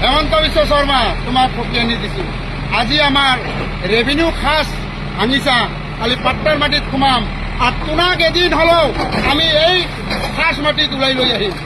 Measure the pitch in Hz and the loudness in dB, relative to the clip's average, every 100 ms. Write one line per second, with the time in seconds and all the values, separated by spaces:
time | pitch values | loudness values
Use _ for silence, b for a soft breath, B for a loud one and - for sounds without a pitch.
0 | 226 285 311 622 - - 285 285 285 269 | 2 2 2 2 2 2 2 2 2 2
1 | 214 165 240 254 254 - 226 240 233 226 | 0 -2 -2 2 2 0 -4 -2 -2 -2
2 | 202 - 156 - - - - 208 240 294 | -4 -6 -6 -6 -6 -6 -2 0 0 2
3 | 285 277 269 254 - - - - 180 220 | 2 4 2 0 -2 -6 -6 -4 0 0
4 | 233 294 330 - 269 302 285 - - - | 2 2 0 0 0 0 0 -4 -8 -8
5 | - - 214 269 285 247 196 - - - | -8 -2 0 0 2 0 0 -4 -8 -4
6 | 226 254 - - 311 302 294 285 - 269 | -2 0 -2 0 0 0 0 -2 -2 0
7 | 277 247 208 - - - 240 254 320 311 | 2 2 -2 -4 -6 0 0 0 -2 0
8 | 359 359 330 320 359 311 330 339 294 - | 2 2 2 2 2 4 4 4 4 0
9 | - - 214 285 330 302 330 359 339 - | -2 -2 0 2 2 4 4 2 -2 -6
10 | - - - - 320 277 294 294 302 269 | -6 -6 -4 -2 -2 0 -2 0 -2 0
11 | 269 262 247 220 202 160 | 0 0 0 0 -2 -4